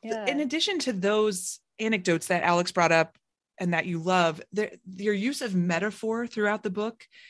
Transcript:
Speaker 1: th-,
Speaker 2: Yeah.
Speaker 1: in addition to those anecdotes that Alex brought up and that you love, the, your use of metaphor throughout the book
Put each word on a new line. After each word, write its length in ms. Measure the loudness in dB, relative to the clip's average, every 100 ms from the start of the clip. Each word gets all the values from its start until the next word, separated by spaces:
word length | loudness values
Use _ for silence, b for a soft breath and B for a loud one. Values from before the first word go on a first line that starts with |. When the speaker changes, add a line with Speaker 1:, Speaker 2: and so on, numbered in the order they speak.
| -8
Speaker 1:
th-, 140 | -4
Speaker 2:
Yeah. 40 | -2
Speaker 1:
in 120 | -2
addition 400 | 0 -2 -2 -2
to 140 | -2
those 680 | 0 2 2 2 0 -6 -10 _ -6
anecdotes 480 | -2 0 2 0 2
that 160 | 0
Alex 280 | 2 2 2
brought 200 | 2 4
up 260 | 4 2 _ _ _ _ -6
and 140 | -2
that 120 | 0 -2
you 140 | -4
love, 420 | 0 2 2 0 -8
the, 260 | -4 -4 -6 -18
your 280 | -6 -2
use 280 | 0 0 -2
of 140 | -2 0
metaphor 720 | 2 0 -2 -4 -4 -4 -4
throughout 360 | 0 0 0
the 60 | -2
book 360 | -4 -6 -6 -18 B